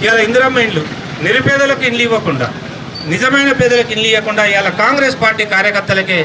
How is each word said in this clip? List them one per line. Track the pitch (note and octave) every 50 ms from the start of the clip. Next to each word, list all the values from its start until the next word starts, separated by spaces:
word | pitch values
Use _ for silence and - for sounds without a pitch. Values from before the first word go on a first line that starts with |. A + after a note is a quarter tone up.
| -
ఇవాళ | G#3+ A3+ A3+ G#3+ G#3+
ఇందిరమ్మ | A#3 B3+ C4 C4 C4 B3+ A#3
ఇండ్లు | G#3+ G3 E3 D3+ - - - - - - - D3+
నిరుపేదలకు | F3 G#3+ B3+ B3+ C4+ C#4 C#4 C#4 C#4 C#4 B3+ B3+ B3
ఇండ్లు | A#3 A#3+ A#3+ A#3
ఇవ్వకుండా, | A3+ A3 - E3+ D3+ C3 B2 A#2 - - - - - - - - - - - D#3 D#3
నిజమైన | G3 A3+ C4 C4+ C#4 C#4 C#4 C4 -
పేదలకు | B3+ B3 B3 A#3+ A#3 - A3
ఇండ్లు | G#3+ A3 A3+
ఇవ్వకుండా | A3 G#3+ G#3+ A3 G#3 G#3 G#3+ G3+
ఇవాళ | G3 G3 G3 F#3+ E3+ - G#3+
కాంగ్రెస్ | A3+ C#4 C#4+ C#4 C4 - - A3+
పార్టీ | A3 G#3+ G#3+ G#3+ G#3 G3
కార్యకర్తలకే | F#3+ G3 G#3 G3+ G3+ F#3+ - G3 F#3+ F#3+ F#3+ F#3+ F3 D#3